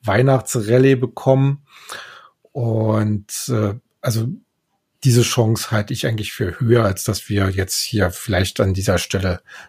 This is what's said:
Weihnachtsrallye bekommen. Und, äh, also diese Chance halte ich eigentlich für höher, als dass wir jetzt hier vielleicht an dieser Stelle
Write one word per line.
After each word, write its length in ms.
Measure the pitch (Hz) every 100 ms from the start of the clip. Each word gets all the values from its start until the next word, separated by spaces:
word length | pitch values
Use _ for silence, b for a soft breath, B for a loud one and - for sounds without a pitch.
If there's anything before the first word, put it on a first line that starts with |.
Weihnachtsrallye 920 | 107 101 135 131 - 123 104 123 135 127
bekommen. 640 | 127 - - 135 139 143 B B B B B B B B _
Und, 960 | 139 117 110 110 110 107 104 - - -
äh, 240 | 117 104 113 _ _
also 280 | - 113 117 220 _ _ _ _ _ _
diese 160 | 135 120
Chance 500 | 113 - 110 107 -
halte 220 | 110 107
ich 140 | 120 123
eigentlich 260 | 110 101
für 260 | - 92 -
höher, 280 | 113 117 107
als 180 | 92
dass 240 | - 98 -
wir 220 | 101 98
jetzt 280 | 95 95 -
hier 320 | - 104 90
vielleicht 500 | - - 87 92 -
an 120 | 95
dieser 240 | 95 98 87
Stelle 460 | - 95 92 87 B B